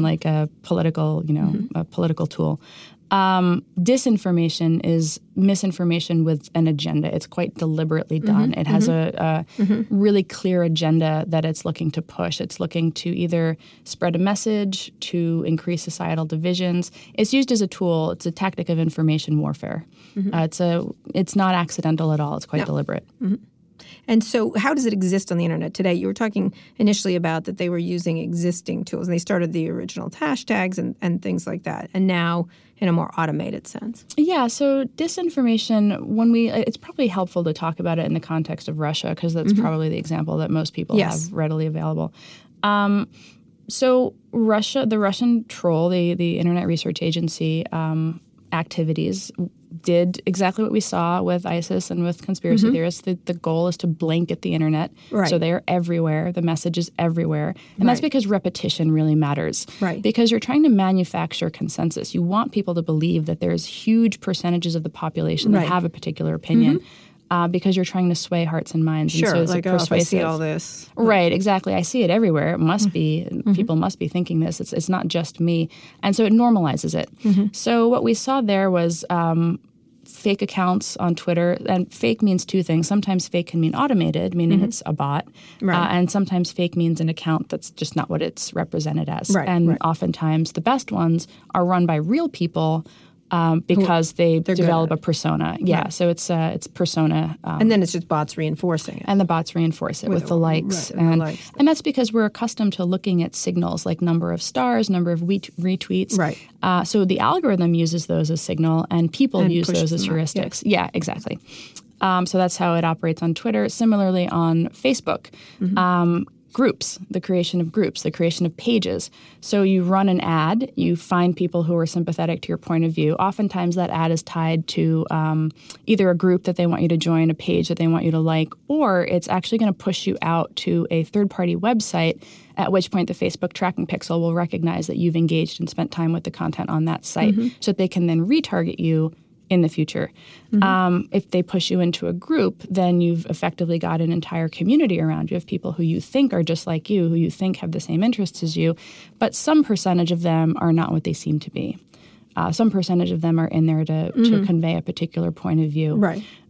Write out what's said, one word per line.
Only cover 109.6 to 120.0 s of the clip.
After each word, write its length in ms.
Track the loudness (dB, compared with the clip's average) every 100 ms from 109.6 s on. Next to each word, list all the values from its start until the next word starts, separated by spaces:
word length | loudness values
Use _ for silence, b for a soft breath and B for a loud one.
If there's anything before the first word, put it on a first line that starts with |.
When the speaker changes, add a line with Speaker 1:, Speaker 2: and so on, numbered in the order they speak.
| 0
Speaker 1:
pushes 220 | 0 0
Speaker 2:
those 40 |
as 120 | 0 0
Speaker 1:
them 60 |
up, 40 | -2
Speaker 2:
heuristics. 400 | -2 -2 -4 -4
Speaker 1:
yeah. 200 | 0 0
Speaker 2:
Yeah, 60 | 0
exactly. 460 | -4 -6 -6 -8 -10 B B B B -20 _
Um, 240 | 0 2 0
so 120 | 0
that's 200 | 0 0
how 180 | 0 0
it 80 |
operates 400 | 0 0 -2 -2
on 100 | -2
Twitter. 340 | -2 -2 -2 -2
Similarly 580 | 0 2 2 2 0 0
on 400 | 0 2 2 0
Facebook. 580 | -2 -2 0 -2 -6 -6 B B B
Speaker 1:
Mm-hmm. 160 | -2 0
Speaker 2:
Um, 480 | 2 2 2 0 -2 -10 _
groups, 480 | 0 0 0 -8 -12 -8
the 100 | -8
creation 400 | -2 -2 0 -2
of 100 | -2
groups, 320 | 0 -2 -2
the 80 | -6
creation 340 | -2 -2 0 -2
of 100 | -2
pages. 520 | -2 0 0 -4 -6 B B B
So 220 | -2 2
you 180 | 4 4
run 240 | 4 2